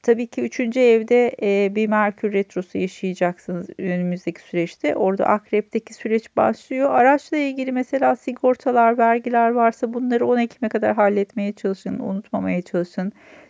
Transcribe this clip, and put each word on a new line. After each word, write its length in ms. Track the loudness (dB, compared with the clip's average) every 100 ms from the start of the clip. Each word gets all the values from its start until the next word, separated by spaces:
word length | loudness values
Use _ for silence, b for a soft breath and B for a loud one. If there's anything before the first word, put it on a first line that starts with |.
tabii 240 | 2 0 0
ki 160 | -6
üçüncü 380 | -8 -4 -4 2
evde, 560 | 4 4 4 2 2 0
e, 320 | 0 0 0
bir 120 | 0 0
Merkür 460 | 2 0 -2 -4
Retrosu 460 | -2 -4 -6 -6 -6
yaşayacaksınız 880 | -6 -4 -6 -2 -2 -4 -10 -10 -10 -8
önümüzdeki 600 | -6 -4 -4 -4 -8 -10
süreçte. 560 | -6 -4 -4 -4 -4 0
Orada 300 | 0 2 0
Akrep'teki 680 | 0 _ -4 -2 -8 -8
süreç 420 | -12 -4 -4 -2 0
başlıyor. 540 | 0 0 -8 -2 0
Araçla 460 | 4 4 4 0 -4
ilgili 360 | -2 -4 -4
mesela 440 | -4 -4 0 0 0
sigortalar, 840 | -6 -2 0 0 0 4 4 4
vergiler 520 | 2 2 0 2 2
varsa 440 | 4 0 0 -6
bunları 320 | -4 -2 0 2
on 120 | 2
Ekim'e 300 | 0 -4 -4
kadar 260 | 0 0
halletmeye 580 | 2 2 2 -2 -4 -6
çalışın, 460 | -4 -6 -6 -8 -8
unutmamaya 640 | -6 -8 -6 -4 -2 -4
çalışın. 500 | -2 -4 -4 -6 -8 B B B B